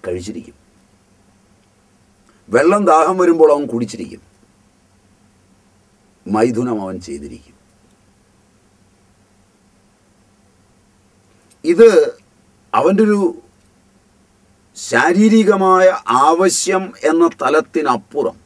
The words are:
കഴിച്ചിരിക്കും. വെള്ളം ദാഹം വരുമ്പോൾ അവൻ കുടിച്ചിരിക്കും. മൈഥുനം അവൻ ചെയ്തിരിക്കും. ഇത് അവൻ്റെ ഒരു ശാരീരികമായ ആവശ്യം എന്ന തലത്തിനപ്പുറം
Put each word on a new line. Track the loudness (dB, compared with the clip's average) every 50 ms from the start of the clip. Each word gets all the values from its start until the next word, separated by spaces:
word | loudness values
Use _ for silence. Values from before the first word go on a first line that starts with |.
| -10
കഴിച്ചിരിക്കും. | -10 -10 -10 -12 -12 -14 -14 -16 -20 -20 _ _ _ _ _ _ _ _ _ _ _ _ _ _ _ _ _ _ _ _ _ _ _ _ _ _ _ _ _ _ _ _ _ _ _ _ _ _ -4 -2
വെള്ളം | 0 2 2 2 2 2 2
ദാഹം | 2 2 2 0 0 0
വരുമ്പോൾ | 0 0 2 4 4 4 4
അവൻ | 0 -2 -6
കുടിച്ചിരിക്കും. | -6 -8 -8 -8 -10 -14 -14 -16 -16 -20 _ _ _ _ _ _ _ _ _ _ _ _ _ _ _ _ _ _ _ _ _ _ _ _ _ _ _ _ _ _ _ _ _ _ _ _ _ _ _ _ _ -6 -2
മൈഥുനം | 0 0 0 0 -4 -4 -4 -6 -6 -8
അവൻ | -10 -12 -14 -14
ചെയ്തിരിക്കും. | -16 -16 -16 -16 -18 -20 -20 -20 _ _ _ _ _ _ _ _ _ _ _ _ _ _ _ _ _ _ _ _ _ _ _ _ _ _ _ _ _ _ _ _ _ _ _ _ _ _ _ _ _ _ _ _ _ _ _ _ _ _ _ _ _ _ _ _ _ _ _ _ _ _ _ _ _ _ _ _ _ _ _ _ _ _ _ _ _ _ _ _ _ _ _ -4 -2
ഇത് | 4 6 6 6 6 4 2 0 -4 _ _ _ _ _ _ _ _ _ _ _ -4 0
അവൻ്റെ | 0 0 2 2 0
ഒരു | 0 0 -2 -2 -4 -6 -8 _ _ _ _ _ _ _ _ _ _ _ _ _ _ _ _ _ _ _ _ _ _ _ _ _ _ _
ശാരീരികമായ | -18 -12 -4 -2 0 0 0 2 2 2 4 4 4 4 2 0 2 2 2 2 4 4 2 2 0 -4 -2 0 2 2
ആവശ്യം | 2 2 2 0 0 0 -2 -4 -4 -4 -4 -4 -8 -14 -6 -4 -2
എന്ന | 0 0 0 -2 -2 -4
തലത്തിനപ്പുറം | -4 -2 -2 -2 -2 _ _ -4 -2 -2 -4 -4 -6 _ -8 -6 -6 -6 -8 _ _